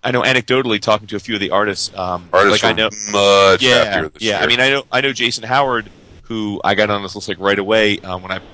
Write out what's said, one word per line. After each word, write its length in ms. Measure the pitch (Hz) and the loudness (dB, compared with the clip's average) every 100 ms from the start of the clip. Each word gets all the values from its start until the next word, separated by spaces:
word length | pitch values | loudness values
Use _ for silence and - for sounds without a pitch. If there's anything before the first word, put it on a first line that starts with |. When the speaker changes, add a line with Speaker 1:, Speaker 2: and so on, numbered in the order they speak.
Speaker 1:
I 80 | - | -2
know 120 | 123 | 0
anecdotally, 580 | 120 127 110 127 127 104 | 2 0 0 0 0 -2
talking 260 | 113 107 104 | 0 0 -2
to 100 | 104 | -10
a 40 | |
few 140 | - 107 | -6 -4
of 40 | |
the 100 | 98 | 0
artists, 440 | 95 104 95 - 95 | 0 0 -2 -6 -6
um, 320 | 90 87 87 | -6 -6 0
Speaker 2:
Artists 320 | 92 101 104 | 2 4 4
Speaker 1:
like, 0 | |
I 80 | 117 | 0
Speaker 2:
were 180 | 107 110 | 0 -2
Speaker 1:
know, 0 | 104 104 101 101 98 98 | -4 -4 2 4 6 6
Speaker 2:
much 100 | 92 | 4
Speaker 1:
yeah, 220 | 127 123 | 4 2
Speaker 2:
happier 240 | 110 95 78 | 2 -2 -4
this 140 | 71 | -6
Speaker 1:
yeah. 160 | 110 101 | -4 -2
Speaker 2:
year. 40 | |
Speaker 1:
I 40 | 104 | 0
mean, 120 | 120 | 2
I 100 | 131 | 2
know, 120 | 139 - | 0 -2
I 100 | 123 | -2
know 120 | 139 | -2
Jason 320 | 120 120 120 | -2 -4 -4
Howard, 440 | 110 131 139 120 104 - - - | -2 0 0 -2 -6 -20 -20 -20
who 380 | - 113 104 101 | -10 -6 -6 -4
I 100 | - | -2
got 160 | 101 107 | 0 0
on 120 | 101 | 0
this 100 | 98 | -4
list, 140 | 104 104 | -10 -10
like, 100 | 90 | -4
right 200 | 98 101 | 0 0
away, 400 | 98 110 107 101 | 2 2 2 -2
uh, 180 | 95 90 | -6 -12
when 140 | 92 | -8
I 80 | 95 - | -10 -10